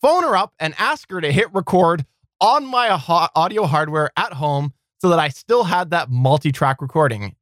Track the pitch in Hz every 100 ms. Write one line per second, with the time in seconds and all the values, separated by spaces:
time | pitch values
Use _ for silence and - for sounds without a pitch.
0 | 269 359 330 190 208 - 156 - 226 311
1 | - 185 151 139 220 190 - 180 165 170
2 | 135 _ _ - 208 285 269 247 233 180
3 | 135 170 165 160 175 208 175 151 156 156
4 | 151 - 214 143 147 143 143 - _ _
5 | 180 165 151 - - 240 185 180 170 170
6 | 127 123 131 143 151 131 143 135 135 160
7 | 143 107 101 -